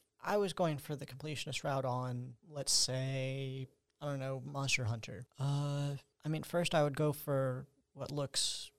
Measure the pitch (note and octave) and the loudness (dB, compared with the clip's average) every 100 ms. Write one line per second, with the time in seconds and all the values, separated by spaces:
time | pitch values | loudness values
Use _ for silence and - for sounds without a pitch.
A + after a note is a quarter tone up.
0 | _ _ F3+ G#3 G3 - E3+ C#3+ - C#3 | _ _ 0 2 2 2 2 2 -4 -6
1 | C#3+ C3 D#3 C#3+ C#3+ - C#3+ C3+ C3 B2+ | -8 -8 -6 -4 -4 -2 0 0 2 0
2 | B2+ B2 B2+ A#2+ F3 D3 C3 - - C3 | 0 -2 -6 -12 -12 -4 2 4 4 2
3 | C3 C3+ C3 C3+ C3+ C3 C3 _ _ - | 0 0 -2 -2 -4 -6 -8 _ _ -8
4 | D3 C#3 C3+ C3+ C3+ C#3 C3+ - A2+ A#2 | -4 -2 -2 -4 -4 -2 0 2 2 -2
5 | - - B2+ - C#3 C#3+ C#3+ C#3+ C#3+ C#3 | -4 -10 -10 -2 0 2 0 0 -2 -4
6 | - _ D3+ D#3 - F3 D#3 E3 D3 C#3 | -10 _ -4 -2 0 0 4 4 4 4
7 | D3+ C#3+ - C#3 C3+ B2+ C3+ _ _ C#3 | 2 2 0 2 2 -2 -8 _ _ -12
8 | C3+ D3 C#3 - - - - | -6 -4 -2 0 0 -2 -8